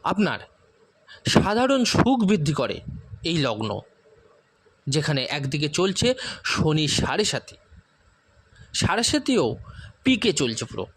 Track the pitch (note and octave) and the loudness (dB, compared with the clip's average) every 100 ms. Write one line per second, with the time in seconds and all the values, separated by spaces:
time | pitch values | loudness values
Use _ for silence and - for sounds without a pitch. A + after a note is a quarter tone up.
0 | - F#3+ F3+ A2 - _ _ _ _ _ | -2 0 0 0 -10 _ _ _ _ _
1 | _ - - - F#3+ G#3+ B3+ C4+ A#3 - | _ -10 2 4 4 2 4 4 2 4
2 | G#3 C4 G3 G#3 D3 C#3+ A#2 - - - | 4 4 4 2 2 0 -2 -4 -10 -14
3 | - - E3 E3+ C3 G#2+ A2 G2+ - _ | -16 -8 -2 0 0 -2 -4 -6 -10 _
4 | _ - _ _ _ _ _ _ - C#3+ | _ -20 _ _ _ _ _ _ -2 -2
5 | D3 C#3 B2+ D3 C3+ D3 D3 D#3+ F#3+ F#3 | 0 -2 -2 -4 -4 -2 -2 0 0 2
6 | A#3+ B3+ - - - - D#3 D#3 D3+ - | 0 0 -6 -10 -4 0 2 2 0 0
7 | - C#3 - C3 - - _ - _ _ | 0 0 -2 -4 -8 -20 _ -20 _ _
8 | _ _ _ _ _ - - - - G3 | _ _ _ _ _ -20 -10 -2 0 0
9 | A#3+ D4+ C#4+ A#3+ B2 - - - - _ | 0 0 2 2 2 -2 -12 -18 -20 _
10 | B3+ B3 A3+ D3+ B2+ A2 A2+ G2 F#2 | 0 2 2 0 -2 -2 -6 -8 -10